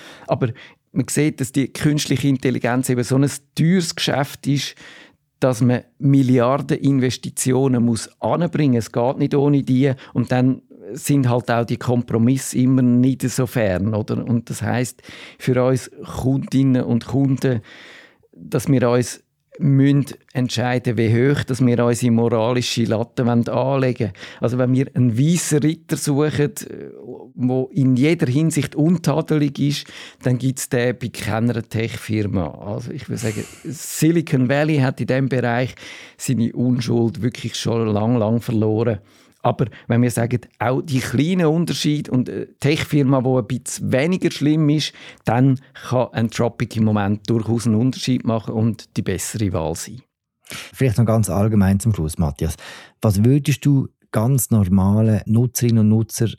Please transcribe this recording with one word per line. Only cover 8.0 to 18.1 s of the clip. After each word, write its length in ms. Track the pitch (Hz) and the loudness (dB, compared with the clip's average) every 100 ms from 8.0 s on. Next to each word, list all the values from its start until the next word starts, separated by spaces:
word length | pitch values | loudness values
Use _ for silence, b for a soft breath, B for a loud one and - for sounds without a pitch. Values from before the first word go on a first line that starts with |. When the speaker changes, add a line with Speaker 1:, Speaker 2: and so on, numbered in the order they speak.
| - _ | -6 _
Speaker 1:
anbringen. 560 | 110 147 170 156 151 120 | -2 0 0 0 2 2
Es 120 | 104 | 0
geht 280 | - 120 143 | -2 -2 0
nicht 180 | 143 143 | 0 2
ohne 280 | 143 143 | 2 2
die. 280 | 131 127 139 131 B | 2 2 2 0 B
Und 180 | - 117 | -4 0
dann 300 | 127 127 127 - - 92 | 2 2 0 -8 -20 -16
sind 340 | 120 - 143 123 | -8 -2 0 2
halt 240 | 123 123 | 0 0
auch 140 | 117 113 | 0 0
die 120 | 120 | -4
Kompromisse 800 | - 123 120 110 113 135 - - | 0 -2 0 2 2 2 -2 0
immer 260 | 127 131 | 2 4
nicht 380 | 127 123 127 127 | 4 4 4 2
so 240 | 131 - 123 | -2 -2 -2
fern, 460 | 127 104 90 101 | 0 0 0 0
oder? 320 | 107 110 117 - | -2 -2 -4 -2
Und 240 | 120 117 | -2 -2
das 120 | 113 | -6
heisst, 400 | 110 110 123 - B B B B | -2 -2 -4 -8 B B B B
für 240 | - 127 | 0 2
uns 300 | 127 131 - - - - | 2 0 -4 -14 -12 -4
Kundinnen 640 | 127 135 135 135 135 127 | -2 -2 0 2 2 2
und 220 | 123 117 - | 2 -2 -2
Kunden, 540 | 135 139 135 135 120 B B B B B | 0 0 0 0 -2 B B B B B